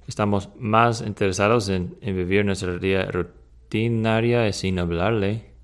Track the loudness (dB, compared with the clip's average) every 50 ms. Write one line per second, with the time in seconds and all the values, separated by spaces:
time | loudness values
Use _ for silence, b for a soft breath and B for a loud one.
0 | -16 -10 -4 -2 0 0 0 0 -2 -6 -12 -8 -2 2 4 4 4 4 2 -2
1 | -6 -6 -4 0 0 0 2 2 2 4 4 2 2 0 -2 -2 -2 -4 -8 -8
2 | -6 -4 -4 -2 0 2 2 2 2 2 -2 -2 -4 -6 -4 -2 0 0 0 0
3 | 0 -2 -2 -4 -4 -6 -8 -20 -20 -20 -20 -20 -14 -6 -4 -2 0 0 0 0
4 | 0 0 2 2 2 2 2 2 2 0 -2 -2 -2 -2 0 0 0 -2 0 0
5 | 0 0 0 0 0 -2 -2 -4 -8 -14 -20 -20